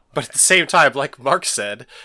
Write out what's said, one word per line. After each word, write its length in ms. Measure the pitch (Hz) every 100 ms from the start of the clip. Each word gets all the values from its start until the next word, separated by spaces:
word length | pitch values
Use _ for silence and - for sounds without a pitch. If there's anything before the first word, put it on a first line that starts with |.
| _
But 120 | - -
at 60 |
the 60 | -
same 300 | - 185 165
time, 240 | 175 147
like 260 | 127 143 -
Mark 260 | 131 175 -
said, 380 | - 104 101 - -